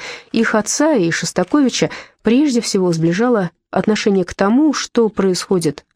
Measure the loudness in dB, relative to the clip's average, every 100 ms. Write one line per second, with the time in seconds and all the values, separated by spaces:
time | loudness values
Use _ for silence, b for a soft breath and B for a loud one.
0 | B B B -2 0 0 -2 0 2 2
1 | 0 -2 -4 -4 0 2 2 0 -2 B
2 | B B 0 2 2 0 -2 0 0 0
3 | 0 0 0 0 -2 -8 _ -2 0 0
4 | 2 0 -2 -2 0 2 2 0 -2 0
5 | 0 0 0 -2 -2 0 0 -4 -12